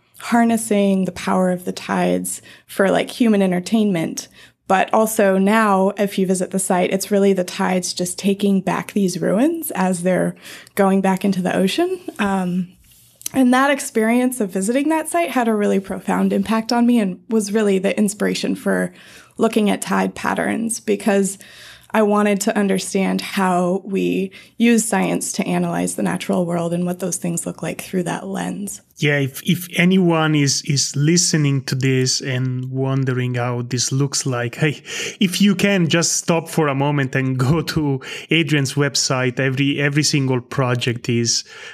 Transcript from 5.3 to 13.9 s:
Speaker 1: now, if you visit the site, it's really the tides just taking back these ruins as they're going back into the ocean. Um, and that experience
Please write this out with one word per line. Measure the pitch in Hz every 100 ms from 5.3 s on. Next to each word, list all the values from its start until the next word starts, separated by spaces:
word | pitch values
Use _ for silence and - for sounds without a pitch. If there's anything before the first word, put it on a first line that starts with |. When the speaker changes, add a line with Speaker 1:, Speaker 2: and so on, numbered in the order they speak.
| 190
Speaker 1:
now, | 196 220 214 190 190 214
if | 196 -
you | 185
visit | 185 -
the | 190
site, | - 180 180
it's | 190 -
really | 202 196
the | 185 180
tides | - 185 185 180
just | - 180 -
taking | 196 196 202 190
back | 185 170 -
these | 208 185 160
ruins | 175 190 302 330 -
as | 180 185 175
they're | 180 175 170 - - - - -
going | 196 196
back | 190 185
into | 202 185
the | 180 180
ocean. | 190 - 359 359 - -
Um, | 202 190 180 185 175 - _ _ _ - -
and | 262 247
that | 262 277
experience | 277 -